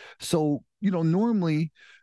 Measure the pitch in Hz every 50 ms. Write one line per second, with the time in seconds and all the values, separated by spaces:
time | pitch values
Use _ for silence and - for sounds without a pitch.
0 | - - - - - - - 160 156 151 147 - - _ _ - 202 202 185 170
1 | 165 160 165 190 220 240 233 202 175 165 156 151 165 156 _ _ - - - -